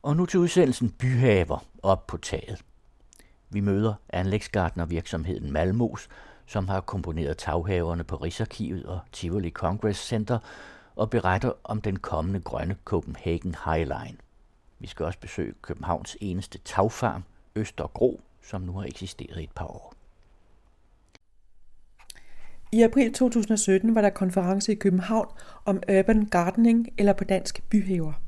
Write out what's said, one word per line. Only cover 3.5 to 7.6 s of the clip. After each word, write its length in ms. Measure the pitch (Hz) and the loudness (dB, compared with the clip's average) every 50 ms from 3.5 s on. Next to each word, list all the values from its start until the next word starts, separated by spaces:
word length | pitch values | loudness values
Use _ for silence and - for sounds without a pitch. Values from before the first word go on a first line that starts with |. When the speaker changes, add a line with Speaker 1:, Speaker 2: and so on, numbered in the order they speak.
Speaker 1:
Vi 100 | - 104 | -4 0
møder 340 | 101 101 98 98 107 113 104 104 _ - | 2 2 2 4 2 2 0 -2 _ -6
anlægsgartnervirksomheden 1400 | - 90 92 95 98 107 - - - 104 90 82 - 87 85 80 85 82 - - - 82 76 85 92 - - 71 | -4 -2 0 0 0 -2 -2 -2 -2 0 0 0 0 -4 -4 -2 -2 -4 -4 -4 -6 -6 -4 -4 -6 -6 -6 -4
Malmos, 560 | 69 76 82 92 98 117 123 110 - - - - - - - - - - _ | -2 0 0 2 2 2 0 0 -2 -8 -16 -18 -20 -20 -20 -20 -20 -20 _
som 220 | - - 104 95 92 | -6 -4 -4 -2 0
har 120 | 98 95 | -2 -2
komponeret 560 | 92 - - 98 78 85 80 80 80 71 80 | -4 -4 -6 -6 -6 -4 -4 -4 -2 -2 -4
taghaverne 680 | - - - 76 85 | -4 -4 -2 -2 -2